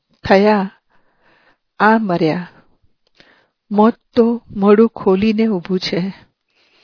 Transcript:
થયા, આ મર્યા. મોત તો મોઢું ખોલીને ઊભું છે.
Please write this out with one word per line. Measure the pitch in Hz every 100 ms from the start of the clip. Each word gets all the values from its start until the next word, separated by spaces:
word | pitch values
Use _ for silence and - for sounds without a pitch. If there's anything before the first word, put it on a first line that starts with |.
| _ _
થયા, | - 196 208 208 190 - _ _ _ _ _ _ _ _ _ -
આ | 208 226
મર્યા. | 208 170 160 175 175 _ _ _ _ _ _ _ _ _ _ _ -
મોત | 208 214 - _ 247
તો | 226 233 -
મોઢું | 208 202 208 226
ખોલીને | - 202 190 220 214 226
ઊભું | 190 165 185
છે. | - - 190 - _ _ _ _ _ _